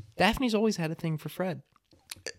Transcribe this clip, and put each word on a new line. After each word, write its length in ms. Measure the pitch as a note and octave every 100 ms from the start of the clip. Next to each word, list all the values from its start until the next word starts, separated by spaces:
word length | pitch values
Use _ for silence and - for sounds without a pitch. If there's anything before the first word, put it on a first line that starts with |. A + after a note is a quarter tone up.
| - -
Daphne's 380 | F#3 A3+ B3+ G#3+
always 220 | A3 F#3+
had 140 | D#3+
a 40 | E3
thing 220 | E3 D#3
for 120 | D3+
Fred. 320 | - F#3 C3+ - _ _ _ _ - -